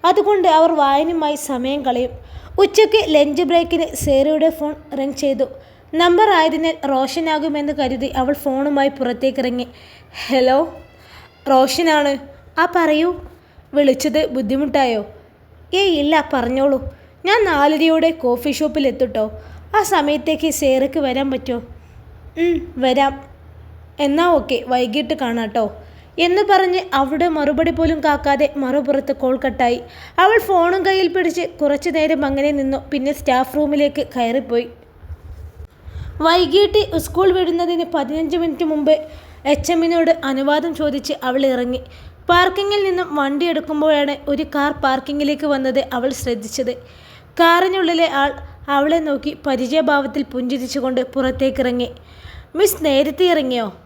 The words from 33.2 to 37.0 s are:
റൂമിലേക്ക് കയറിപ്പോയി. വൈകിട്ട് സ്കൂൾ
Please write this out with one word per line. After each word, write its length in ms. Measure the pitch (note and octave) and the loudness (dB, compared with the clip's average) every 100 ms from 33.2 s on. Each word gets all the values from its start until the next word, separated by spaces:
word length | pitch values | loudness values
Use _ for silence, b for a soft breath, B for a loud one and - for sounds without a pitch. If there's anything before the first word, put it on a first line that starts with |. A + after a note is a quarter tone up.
| - B3+ C4 D4 | 0 0 0 0
റൂമിലേക്ക് 500 | D4+ D4 C#4+ C#4+ C4 | 0 2 0 0 -6
കയറിപ്പോയി. 600 | B3+ A#3 B3+ B3 A#3 A#3 - - - - - - - - - - B B B B - | -2 -2 -2 -2 -4 -4 -14 -20 -20 -18 -18 -18 -18 -18 -18 -20 B B B B -2
വൈകിട്ട് 600 | D#4 F4 E4 F4 G4+ G#4+ - | 2 2 4 4 4 2 0
സ്കൂൾ 320 | D#4+ | -4